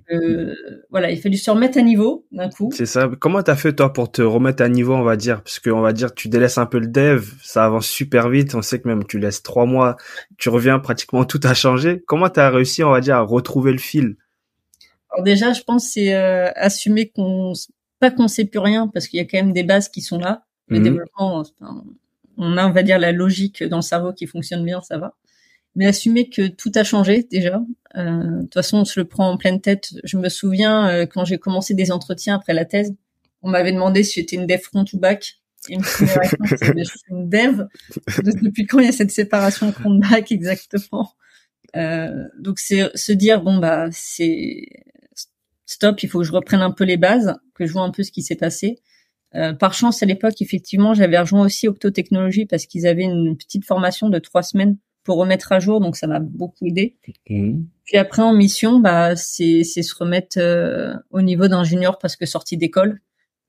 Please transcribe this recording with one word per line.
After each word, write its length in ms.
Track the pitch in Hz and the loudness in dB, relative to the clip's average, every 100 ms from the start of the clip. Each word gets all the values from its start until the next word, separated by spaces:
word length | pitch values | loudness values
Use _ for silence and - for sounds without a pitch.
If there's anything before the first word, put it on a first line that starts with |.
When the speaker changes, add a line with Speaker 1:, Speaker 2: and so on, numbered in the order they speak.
| - | -6
Speaker 1:
euh, 420 | 170 165 165 - 76 - - _ | -2 -2 -2 -4 -10 -16 -20 _
voilà, 200 | 190 175 | -4 -2
il 80 | 165 | -2
a 40 | |
fallu 160 | 202 196 | -2 -2
se 120 | - | 0
remettre 280 | 214 254 262 | 2 2 4
à 20 | |
niveau 460 | 233 208 214 330 - | 4 4 2 0 -8
d'un 200 | - 185 | -10 -8
coup. 180 | - 214 | -6 -6
Speaker 2:
C'est 100 | - | -4
ça. 260 | 120 127 131 127 | -4 0 -2 0
Comment 240 | 156 196 | 0 0
t'as 140 | 180 143 | 0 0
fait, 160 | 160 | 0
toi, 180 | 143 139 | 2 0
pour 220 | 135 120 | 0 -4
te 80 | - | 0
remettre 420 | 113 117 131 135 | 2 4 2 2
à 60 | 120 | 2
niveau, 240 | 123 123 | 2 2
on 100 | 131 | 2
va 140 | 117 107 | 2 0
dire ? 260 | 113 110 | 0 -4
Parce 180 | - - | -6 -6
que, 100 | 120 | -2
on 100 | 113 | 2
va 140 | 113 | 2
dire, 200 | 110 123 | 0 -2
tu 140 | - 113 | -6 -2
délaisses 300 | 117 120 123 | 2 2 2
un 80 | 117 | 0
peu 120 | 120 | -2
le 100 | 113 | 0
dev, 360 | 123 147 135 101 131 | 2 4 2 0 -14
ça 220 | - 113 | -4 2
avance 220 | 110 110 107 | 2 2 -2
super 420 | - 139 123 120 | -6 0 2 2
vite. 260 | 135 139 | 2 0
On 60 | 123 | -2
sait 220 | 107 123 | -4 -4
que 40 | 120 | -2
même 160 | 110 | -4
tu 140 | 104 104 | -4 -4
laisses 240 | 104 104 | -4 -4
trois 220 | - 123 | -4 0
mois, 320 | 120 127 127 120 - - - - | 2 2 2 0 -10 -20 -18 -6
tu 140 | 127 | 0
reviens, 280 | 120 127 135 | 2 4 2
pratiquement 460 | 135 120 - 127 | 0 -6 -2 0
tout 160 | 127 147 | 0 0
a 100 | 139 | 0
changé. 480 | 127 139 127 160 175 - | 2 2 2 0 -2 -2
Comment 220 | 151 185 | 0 2
t'as 220 | 170 139 | 4 4
réussi, 340 | 127 131 - | 4 0 0
on 60 | 156 | 2
va 100 | 131 | 2
dire, 140 | 127 127 | 4 2
à 60 | |
retrouver 500 | 107 120 131 139 135 | 2 0 0 0 0
le 60 | 127 | 0
fil ? 380 | - 151 123 101 _ _ _ _ _ _ _ _ _ | -2 -2 -2 -4 _ _ _ _ _ _ _ _ _
Speaker 1:
Alors 140 | 185 | -2
déjà, 300 | 190 202 233 | 2 2 2
je 80 | 240 | -2
pense 240 | - 240 233 | -2 -2 -2
que 60 | |
c'est, 220 | 214 196 | -2 0
euh, 360 | 190 190 185 180 | 2 0 0 -2
assumer 540 | - 196 - 208 214 220 | 0 -2 0 0 0 -2
qu'on 440 | - 190 185 185 | -4 -4 -2 -4
s-, 180 | 170 - _ _ _ | -8 -12 _ _ _
pas 120 | 254 | 0
qu'on 180 | 254 233 | 2 0
sait 160 | - | 0
plus 140 | 208 208 | -4 -2
rien, 300 | 202 220 220 | 0 0 -2
parce 200 | 185 - | -6 -6
qu'il 80 | 175 | -6
y 60 | |
a 20 | |
quand 140 | 175 190 | -4 -2
même 160 | 190 | 0
des 100 | 180 | 0
bases 240 | 175 196 202 | 2 2 0
qui 140 | - | -8
sont 160 | - 175 | -8 -6
là. 260 | 180 226 _ _ - | -4 -6 _ _ -2
Le 120 | 110 | 2
Speaker 2:
Mhm. 40 | |
Speaker 1:
développement, 540 | 110 165 170 - 196 165 | 4 2 -4 -6 -4 -4
enfin, 440 | 151 _ - - - - _ _ _ - | -8 _ -18 -18 -20 -20 _ _ _ -8
on 220 | 170 175 | -2 0
a, 80 | 190 | 2
on 60 | |
va 100 | 180 | 2
dire, 160 | 180 185 | 4 4
la 140 | 170 | 2
logique 520 | 175 185 190 196 - | 2 0 0 -4 -6
dans 120 | 165 170 | -6 -4
le 40 | |
cerveau 300 | 170 175 175 | -2 -4 -4
qui 140 | 185 165 | -8 -12
fonctionne 400 | 170 135 175 170 | -10 -8 -6 -6
bien, 160 | 180 | -6
ça 160 | - 156 | -8 -10
va. 160 | - - _ _ _ _ _ 180 | -10 -16 _ _ _ _ _ 0
Mais 80 | 196 | 2
assumer 440 | 202 226 233 247 | 2 2 2 2
que 160 | - 190 | -2 -4
tout 260 | 175 226 | -4 -2
a 100 | 220 | 0
changé, 380 | 208 214 190 220 240 | 2 2 4 2 0
déjà. 320 | 185 175 196 233 240 _ 185 | -2 -2 -2 -6 -12 _ -8
Euh, 260 | 175 165 | -4 -2
de 180 | 165 175 | -4 -6
toute 120 | 175 | -6
façon, 240 | 180 175 208 | -4 0 0
on 60 | 202 | 0
se 120 | - | -2
le 80 | 170 | -4
prend 220 | - 190 | -2 0
en 60 | 185 | 0
pleine 240 | 190 190 | 0 0
tête. 300 | 202 196 - - | 0 -2 -2 -14
Je 120 | - 196 | -6 -4
me 140 | 180 | -4
souviens, 580 | - 196 190 214 220 202 | -4 -2 2 2 2 2
euh, 180 | 175 170 | 0 -2
quand 200 | 185 180 | -2 -2
j'ai 100 | 185 | -2
commencé 380 | 196 185 190 | -2 -4 -2
des 180 | 190 185 | 0 0
entretiens 420 | 175 - 175 - | -2 -6 -8 -4
après 200 | 196 - | -4 -2
la 100 | 160 | -2
thèse, 300 | 170 202 208 202 _ _ _ _ | -2 -2 -4 -6 _ _ _ _
on 80 | 185 | -2
m'avait 220 | 180 180 | 0 0
demandé 300 | 185 185 190 | 0 2 2
si 180 | 202 185 | 2 -2
j'étais 160 | 165 180 | -6 -6
une 100 | 175 | -2
dev 120 | 185 | -2
front 280 | - 202 196 | -2 -2 -2
ou 80 | 190 | 0
back. 360 | 185 202 - - _ _ - | 0 0 -6 -20 _ _ -10
Et 60 | |
une 80 | 185 | -8
première 380 | 196 - 143 143 | -4 0 2 2
réponse, 340 | 185 - 208 127 | 0 0 0 0
c'est, « 160 | 131 | 2
Mais 100 | 160 | 0
je 60 | 170 | -2
suis 100 | - - | -10 -12
une 180 | 180 175 | -8 -2
dev. » 380 | 208 247 208 202 - - - - - | 0 2 0 -4 -14 -20 -14 -8 -2
De-, 180 | 196 196 | -2 0
depuis 220 | 214 208 | 0 -2
quand 140 | 202 262 | 2 4
il 80 | 247 | 4
y 20 | |
a 40 | |
cette 180 | 262 202 | 4 0
séparation 600 | - 202 208 196 202 214 | 0 0 0 0 0 -2
front-back 600 | 202 208 202 202 226 220 | -2 2 2 4 2 2
exactement ? 800 | 202 170 190 - 196 - 208 208 _ _ _ _ _ _ 165 | -4 -2 -6 -6 -8 -6 -8 -8 _ _ _ _ _ _ -8
Euh, 480 | 160 165 160 139 - - | -6 -6 -6 -8 -12 -12
donc 200 | 190 196 | -8 -8
c'est 320 | - 196 196 | -2 0 0
se 180 | - - | -4 -2
dire, 300 | 196 208 214 | 2 4 4
bon, 160 | 175 190 | 2 0
bah, 300 | 170 160 165 | 0 -2 -4
c'est 720 | 165 - - 165 160 - - 50 - 50 _ 50 - - _ _ _ - | -8 -12 -4 -2 -2 -6 -10 -16 -20 _ _ _ -20 -20 _ _ _ -20
stop, 360 | - 208 202 | -2 0 0
il 60 | 196 | -2
faut 120 | 175 | -4
que 40 | |
je 80 | 170 | -2
reprenne 300 | 180 - 196 | -2 0 2
un 80 | 185 | 2
peu 140 | - | 0
les 120 | 190 180 | 0 4
bases, 380 | 180 240 202 - _ | 4 4 2 -2 _
que 120 | - 170 | -8 -6
je 60 | |
vois 100 | 180 | -4
un 80 | 180 | -4
peu 120 | 185 | -4
ce 100 | 196 | -6
qui 100 | - | -8
s'est 140 | - 160 | -8 -4
passé. 420 | 170 - 202 240 _ _ _ _ _ | -4 -2 -4 -6 _ _ _ _ _
Euh, 180 | 160 160 | -6 -4
par 220 | 151 190 | 0 -2
chance, 280 | - 240 - | 2 0 2
à 40 | 196 | 0
l'époque, 340 | 190 220 220 | 0 -2 -2
effectivement, 540 | 196 185 - 196 208 | -4 -6 -4 0 2
j'avais 240 | 214 185 175 | 4 4 4
rejoint 260 | 170 202 | 2 4
aussi 240 | 196 - 233 | 2 2 -2
Octo 220 | 196 202 | 0 -2
Technologies 560 | 196 180 190 190 190 214 | -2 -2 0 0 0 -2
parce 180 | 170 | -4
qu'ils 220 | - 175 175 | -6 -2 0
avaient 160 | 170 | 2
une 340 | 185 175 165 156 | 0 0 0 -2
petite 300 | - 196 - | -6 -8 -4
formation 420 | 185 180 - 214 | -2 -2 -2 0
de 100 | 175 | 0
trois 240 | - 180 | -2 -2
semaines 360 | 180 196 196 202 _ _ | 0 0 2 0 _ _
pour 160 | - 160 | -4 0
remettre 340 | 185 190 - | 2 0 0
à 80 | 185 | 0
jour, 200 | 185 214 | 2 2
donc 160 | 175 - | 0 -2
ça 120 | 156 | -4
m'a 100 | 156 | -4
beaucoup 480 | 156 165 180 - 180 | -4 -8 -12 -8 -4
aidé. 300 | 170 220 - - - - | -2 -2 -4 -20 -20 -6
Speaker 2:
Mhm. 340 | 101 101 147 165 _ | -2 -2 -2 -6 _
Speaker 1:
Puis 120 | - 202 | -2 0
après, 260 | 196 - | 2 2
en 100 | 226 | 4
mission, 480 | 214 202 - 220 247 | 6 4 2 2 4
bah, 340 | 208 170 170 | 4 4 2
c'est, 480 | 175 - - 165 165 | 0 -6 -2 2 2
c'est 200 | 165 - | 2 -2
se 120 | 170 | -6
remettre, 420 | - 175 180 180 190 | -6 -2 -2 -2 -2
euh, 560 | 175 170 170 - - - - | 0 0 0 -4 -6 -10 -6
au 120 | 190 | 0
niveau 240 | 185 175 196 | 0 2 2
d'un 160 | 180 | 2
junior 360 | 170 180 180 185 | 2 0 0 -2
parce 180 | 170 - | -6 -6
que 100 | 165 | -6
sorti 300 | 160 - 165 | -8 -6 -4
d'école. 440 | 160 190 202 208 _ _ _ _ | 0 2 2 0 _ _ _ _